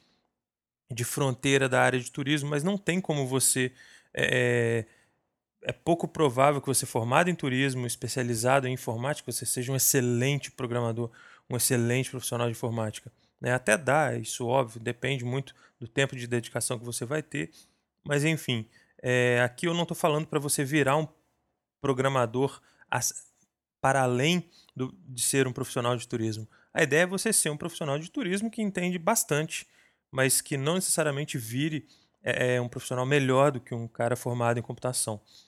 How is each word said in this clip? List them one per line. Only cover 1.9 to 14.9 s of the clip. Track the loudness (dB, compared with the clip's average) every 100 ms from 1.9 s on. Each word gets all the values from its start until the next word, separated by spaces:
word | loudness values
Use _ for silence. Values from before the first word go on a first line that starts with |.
| 2
de | -2
turismo, | -6 -2 -2 -2
mas | -2
não | -2 -2
tem | 0 0
como | 0 -2 0
você, | 2 2 2 -2 -4 -20 -20 _
é, | -2 0 2 2 2 2 0 -4 _ _ _ _ _ _ _
é | -10
pouco | -4 -2 0 -2
provável | 0 2 4 4 4
que | 0
você | -2 -2
formado | -2 2 4 4
em | 0
turismo, | 0 0 0 0 -4
especializado | -6 -6 -2 -2 0 2 2 2
em |
informática, | -4 -4 -4 -4 -6 -6
você | -6 -4
seja | -4 -2
um | 0
excelente | 2 2 2 2 2 0 -4
programador, | -8 -4 -2 -2 -2 -6 -10 -20 -20 -8
um | -2
excelente | 0 2 2 0 -2
profissional | -6 -6 -2 -2
de |
informática, | -4 -4 -4 -4 -8 -14 -20 _ _
né? | -2
Até | -2 2 0
dá, | 2 2 2 -2
isso | -6 -6 0
óbvio, | 0 0 -4
depende | -8